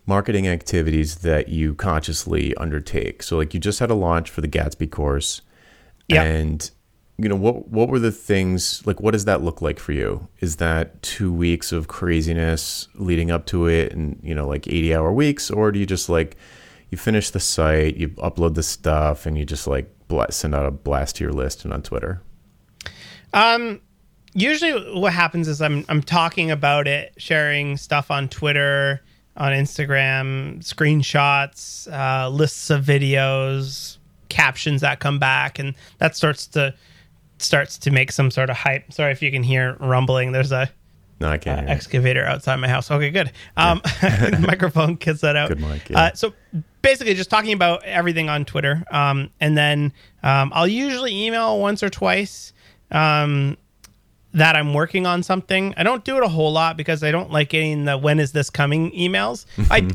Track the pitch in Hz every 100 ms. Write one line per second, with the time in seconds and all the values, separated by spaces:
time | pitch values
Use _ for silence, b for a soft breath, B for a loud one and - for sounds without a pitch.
0 | - 98 104 104 95 87 - 90 80 78
1 | 76 78 87 78 76 82 78 73 98 78
2 | 78 76 - 80 71 - 82 73 - 80
3 | - - - 82 78 87 101 - 117 110
4 | 87 85 82 - 73 78 73 - 78 -
5 | 73 71 - - - b b b b b
6 | - 78 80 80 78 80 - _ _ _
7 | _ - 107 98 104 120 - 110 123 131
8 | 113 101 - 98 92 92 - - - 95
9 | 104 107 101 95 82 - 78 76 - 71
10 | 50 50 - - 87 76 85 80 82 -
11 | - - 95 85 87 85 - 82 80 -
12 | 90 82 78 82 82 80 - - - -
13 | 92 82 82 85 - 90 85 82 73 -
14 | 76 - - 76 71 73 - 85 80 80
15 | 80 110 147 143 - 104 107 101 95 92
16 | - 82 82 - B B B B B 90
17 | - 107 - 95 - - 78 78 78 -
18 | 80 - 92 - 85 78 80 - 80 78
19 | 76 71 80 76 71 71 - 69 65 _
20 | - 80 53 - 78 73 69 69 71 69
21 | 67 - 73 71 67 - - - - -
22 | - 90 - - _ _ _ - B B
23 | B B B 202 226 233 233 208 _ _
24 | _ _ _ 185 233 302 330 262 - 185
25 | 190 175 170 170 160 147 151 147 - 151
26 | - 175 165 170 160 151 143 143 143 143
27 | 143 - - 156 147 147 143 139 - 147
28 | - 143 135 - 151 143 143 139 139 139
29 | b b b - 139 139 143 - 143 139
30 | 135 135 135 135 143 160 165 - 151 151
31 | 135 147 143 139 139 - - - - 147
32 | 135 131 131 139 151 - - 147 139 139
33 | 139 135 135 135 135 135 135 139 - -
34 | _ _ - - 143 131 - 139 139 139
35 | 143 143 135 135 139 - 139 135 B B
36 | 160 - 160 143 - 156 139 - b b
37 | b _ _ - - 143 147 - - 135
38 | 131 - 135 - 131 123 139 135 - -
39 | 147 135 147 135 123 131 127 131 131 127
40 | 127 131 127 131 135 131 131 - _ _
41 | _ - 78 76 - 69 71 143 - 131
42 | 127 131 131 131 - 131 127 127 - 147
43 | 143 185 147 - B - 170 175 160 -
44 | 190 101 107 156 165 185 180 160 156 170
45 | 165 151 156 147 147 76 76 73 - -
46 | 165 - 220 - _ 160 - _ 269 269
47 | 226 185 185 214 220 208 175 170 - 175
48 | 175 165 156 147 143 151 143 151 - 143
49 | 143 139 139 - 151 151 147 147 147 -
50 | b b 139 135 135 165 175 226 277 254
51 | 254 196 220 226 226 214 202 208 202 -
52 | 190 185 90 - - _ b b - 151
53 | 156 151 147 143 139 - _ _ - _
54 | _ _ _ 165 160 156 147 147 165 190
55 | 180 175 175 185 - 190 196 - 185 247
56 | - 262 226 160 156 156 160 160 151 160
57 | 151 165 185 156 143 160 156 151 143 135
58 | 147 151 143 151 139 - 143 156 165 185
59 | 175 190 208 240 - B 214 220 185